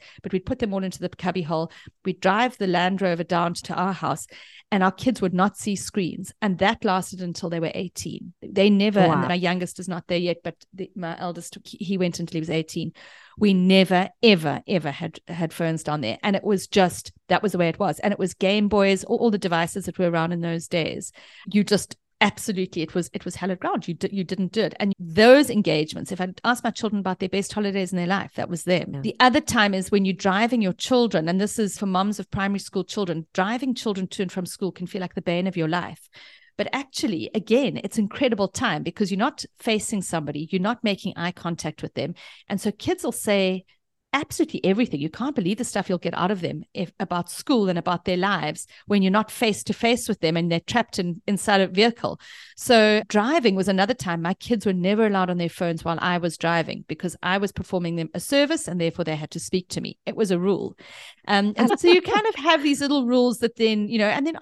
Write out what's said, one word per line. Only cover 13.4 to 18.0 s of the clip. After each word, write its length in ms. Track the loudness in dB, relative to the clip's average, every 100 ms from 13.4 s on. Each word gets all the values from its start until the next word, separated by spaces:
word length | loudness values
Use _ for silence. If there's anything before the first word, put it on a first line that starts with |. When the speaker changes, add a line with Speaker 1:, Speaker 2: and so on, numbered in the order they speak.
| 4
Speaker 1:
never, 560 | 4 6 6 6 4 0 4
ever, 400 | 6 6 2 -4 -2
ever 240 | -2 -2
had, 280 | -6 -8 -10 -10
had 280 | -6 -4
phones 280 | -2 -2 -2
down 200 | -4 -2
there. 160 | -4 -2
And 140 | -2 0
it 80 |
was 220 | 0 -2 2
just, 460 | 4 4 0 -14 -10 0
that 140 | 0
was 100 | 2
the 60 | 2
way 120 | 0
it 80 | 0
was. 200 | -2
And 140 | 0